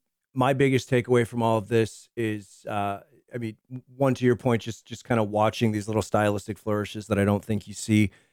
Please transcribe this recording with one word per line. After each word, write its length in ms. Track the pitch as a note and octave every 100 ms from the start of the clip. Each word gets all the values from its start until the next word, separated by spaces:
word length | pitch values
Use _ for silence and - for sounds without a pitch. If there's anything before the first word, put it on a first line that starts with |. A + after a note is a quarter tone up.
| _ _ _
my 180 | C3 C3
biggest 380 | C3+ C#3 C3 -
takeaway 360 | B2 A#2 B2 A#2
from 160 | A#2+
all 160 | A2+ A2+
of 100 | G2+
this 400 | A#2 A2 - - -
is, 480 | A2+ G#2+ G2 - -
uh, 320 | G#2+ G2+ G2 - _ _
I 40 | B2
mean, 180 | A2+ A2 _ B2+ _ B2+
one, 180 | C3+
to 100 | B2+ B2
your 100 | A#2+
point, 260 | B2+ A#2
just, 220 | - G#2+
just 220 | _ A#2 -
kinda 160 | A#2
watching 500 | G#2 G#2 G#2+ - A#2
these 140 | G#2+ G#2
little 140 | G#2+
stylistic 560 | - G#2 G#2 G#2 - G2+
flourishes 480 | A2 G#2 G2+ A2 G#2
that 120 | G2+
I 60 |
don't 200 | G2+ G2+
think 220 | - G#2 -
you 60 |
see 360 | G2+ - G#2+ G#2 _ _